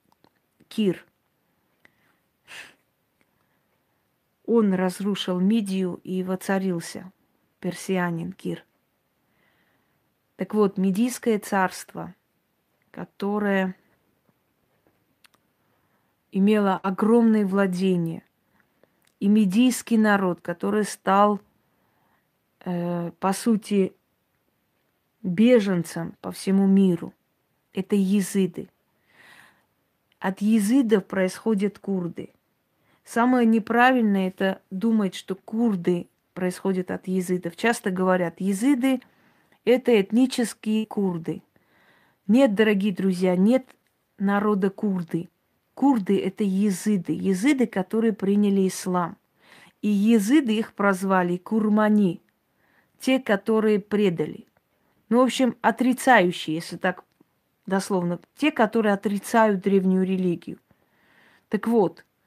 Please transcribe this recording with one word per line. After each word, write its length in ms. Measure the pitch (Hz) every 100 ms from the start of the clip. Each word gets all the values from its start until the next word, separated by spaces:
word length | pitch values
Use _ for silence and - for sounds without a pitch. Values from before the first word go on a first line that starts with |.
| _ _ _ _ _ _ _
Кир. 380 | - 208 160 - _ _ _ _ _ _ _ _ _ _ _ _ _ _ - - _ _ _ _ _ _ _ _ _ _ _ _ _ _ _ _ _ -
Он 280 | 233 208
разрушил 640 | 185 185 180 196 190 - 180
Мидию 600 | 185 226 202 190 180 175
и 200 | - 185
воцарился, 880 | 185 185 - 190 190 170 165 - 185 _ _ _ _ _
персианин 720 | 180 170 - 190 175 165 170
Кир. 320 | 185 180 170 _ _ _ _ _ _ _ _ _ _ _ _ _ _ _ _ _ -
Так 180 | 185 214
вот, 240 | 202 196
Медийское 580 | 190 185 247 240 - 214
царство, 800 | - 196 185 - - - 170 - _ _ _ _ _ _ _
которое 840 | - 175 - 202 208 208 196 185 185 _ _ _ _ _ _ _ _ _ _ _ _ _ _ _ _ _ _ _ _ _ _ _ _ _
имело 460 | 196 196 214 202 185
огромные 680 | 196 185 208 233 226 214 202
владения, 800 | 196 196 180 190 180 165 160 _ _ _ _ _ _ _ _ _ -
и 80 | 202
медийский 720 | 214 202 196 254 226 - 226
народ, 440 | 214 202 190 170
который 440 | - 175 196 208 202
стал, 560 | - - 196 208 202 _ _ _ _ _ _ _ _ _ _ _ _
э, 500 | - 175 175 175 170 -
по 140 | 190
сути, 600 | 190 - 214 - 202 190 _ _ _ _ _ _ _ _ _ _ _ _ _
беженцем 920 | 202 175 226 247 202 180 160 - 165 -
по 100 | 185
всему 340 | 180 - 190 196
миру, 480 | 196 190 170 - - _ _ _ _ _
это 220 | - 185 208
езиды. 760 | 190 208 185 196 185 - - _ _ _ _ _ - - - _ _ _ _ _ _ _
От 220 | 190 190
езидов 640 | 202 226 196 262 226 208 -
происходят 720 | 196 185 - - 214 202 202
курды. 520 | - 190 175 - - _ _ _ _ _ _ _
Самое 420 | - 233 240 254 233
неправильное — 840 | 226 220 233 247 254 220 196 185
это 340 | - 190 - -
думать, 420 | 190 226 220 196 -
что 200 | - 190
курды 720 | - 220 240 190 170 175 - _ _
происходят 560 | - 185 180 190 185 180
от 160 | 185 -
езидов. 480 | 185 180 180 175 -
Часто 360 | 226 233 208
говорят: 480 | 185 185 180 170 -
«Езиды 600 | 190 196 247 285 269 262 - _ _ _ _ _ -
это 340 | 247 - 226
этнические 840 | 196 220 254 - 226 - 214 214 220
курды». 580 | - 196 170 160 175 _ _ _ _ _ _ _ _ -
Нет, 280 | 226 269 202
дорогие 380 | 220 202 208
друзья, 420 | 180 190 180 185 180
нет 320 | 196 262 262 _ _ _ _ -
народа 520 | 202 202 208 208 196
курды. 600 | 196 214 185 170 165 180 _ _ _ _
Курды — 480 | - 269 247 185 196
это 220 | 190 -
езиды, 720 | 208 190 208 185 214 208 -
езиды, 520 | 170 185 185 247 294 233
которые 480 | - 185 220 226
приняли 540 | 208 190 202 208 196 190
ислам. 500 | - - 180 175 196 _ _ _ - - _
И 60 | 208
езиды 680 | 202 214 233 196 302 254 214
их 180 | 220
прозвали 640 | - 202 190 190 190 180 180
курмани, 840 | - 220 214 208 214 214 196 165 _ _ _ _ _ _ _ _
те, 200 | - 262
которые 600 | 262 202 - 220 214 208
предали. 640 | 202 208 202 165 156 - - _ _ _ _ _ -
Ну, 100 | 233
в 40 |
общем, 320 | 254 - 254 -
отрицающие, 960 | - 220 254 247 - 233 180 170 - 156
если 200 | - 170
так 260 | 185 180 - _ _ _ _ _ -
дословно, 540 | 190 190 190 175 175 _ -
те, 160 | 294
которые 420 | 302 214 233 214
отрицают 680 | 196 214 202 - 233 220 196
древнюю 440 | 196 196 190 185 185
религию. 540 | 185 185 165 - - _ _ _ _ _ _ _ _ -
Так 200 | 208 220
вот, 380 | 233 180 - - _